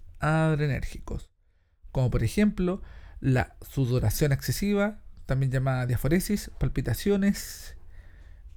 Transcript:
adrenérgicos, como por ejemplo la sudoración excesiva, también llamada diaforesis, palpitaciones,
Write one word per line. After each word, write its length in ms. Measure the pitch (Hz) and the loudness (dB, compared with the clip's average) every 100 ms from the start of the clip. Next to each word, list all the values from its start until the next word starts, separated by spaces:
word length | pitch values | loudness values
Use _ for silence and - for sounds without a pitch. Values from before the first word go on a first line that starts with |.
| - - | -16 -2
adrenérgicos, 1120 | 147 160 160 151 147 117 - - - 135 - _ _ _ _ _ - | 2 4 4 4 2 0 -4 -6 -8 -8 -8 _ _ _ _ _ -6
como 180 | 135 123 | 0 2
por 120 | 117 | 2
ejemplo 580 | 113 208 208 208 180 202 - - - - | 2 4 2 4 0 -2 -6 -16 -16 -2
la 360 | 131 127 - - | 2 2 2 -6
sudoración 680 | - - 123 123 110 - 151 | -6 -2 0 2 2 2 2
excesiva, 680 | 139 - - 202 202 208 214 - - | 2 0 0 2 2 2 -2 -12 -16
también 260 | - 135 135 | -4 0 0
llamada 360 | 131 131 127 127 | 0 0 0 0
diaforesis, 640 | 120 135 180 - 208 - - | 0 2 2 2 -2 -4 -2
palpitaciones, 1160 | 220 - - 110 202 202 196 - - - - - - - - - - - - | -2 0 -2 0 2 4 4 2 -4 -12 -14 -16 -16 -18 -18 -20 -20 -20 -18